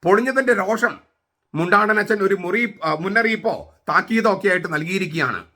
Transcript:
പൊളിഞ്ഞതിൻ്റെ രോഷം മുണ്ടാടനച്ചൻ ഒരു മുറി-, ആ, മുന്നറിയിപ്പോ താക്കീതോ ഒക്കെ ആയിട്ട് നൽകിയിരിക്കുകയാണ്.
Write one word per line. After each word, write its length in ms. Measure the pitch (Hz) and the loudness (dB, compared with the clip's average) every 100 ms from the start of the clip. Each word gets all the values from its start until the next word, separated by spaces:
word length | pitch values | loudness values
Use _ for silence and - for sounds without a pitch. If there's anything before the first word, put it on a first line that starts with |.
പൊളിഞ്ഞതിൻ്റെ 500 | 165 202 247 262 254 220 | 4 2 4 0 2 0
രോഷം 340 | 190 220 233 147 _ _ _ _ _ 151 | 0 0 -2 -4 _ _ _ _ _ -4
മുണ്ടാടനച്ചൻ 600 | 175 202 208 220 208 214 196 | 2 2 4 2 0 0 0
ഒരു 100 | 196 | -2
മുറി-, 280 | 175 202 240 - 160 | -2 -2 -2 -4 -4
ആ, 40 | 156 | -2
മുന്നറിയിപ്പോ 520 | 180 208 226 220 220 135 - _ - | 0 0 0 0 -2 -6 -10 _ 0
താക്കീതോ 420 | 160 - 226 226 | 0 2 2 2
ഒക്കെ 140 | 190 202 | 2 0
ആയിട്ട് 160 | 180 156 | 0 -2
നൽകിയിരിക്കുകയാണ്. 680 | 151 160 190 175 160 131 98 87 | -6 -4 -4 -4 -2 -4 -4 -10